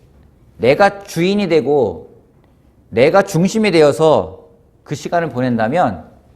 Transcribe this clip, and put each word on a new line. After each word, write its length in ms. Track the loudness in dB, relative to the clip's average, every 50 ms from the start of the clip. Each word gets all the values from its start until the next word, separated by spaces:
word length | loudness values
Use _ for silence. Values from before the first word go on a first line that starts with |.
| _ _ _ _ _ _ _ _ _ _ _ -2
내가 460 | 2 2 4 4 4 2 2 -2 -16
주인이 440 | -10 -4 -2 -2 0 0 0 0 0
되고 680 | 0 0 2 2 0 2 0 0 -2 -8 -14 -20 -20 _ _ _ _ _ _ _ _ _ _ _ _ _ _ -8
내가 320 | -2 0 0 2 2 2 0
중심이 480 | 0 0 -2 -2 0 0 -2 -2 0
되어서 760 | 2 4 4 4 2 2 2 2 2 2 0 -4 -10 -18 -20 -20 _ _ _ _ _ _ _
그 120 | -12 -12
시간을 340 | -10 -8 -4 -4 -2 -2 -2
보낸다면 760 | -4 -4 -4 -2 -2 -2 -2 -2 0 0 -2 -2 -2 -6 -12 -18 -20 -20 _ _ _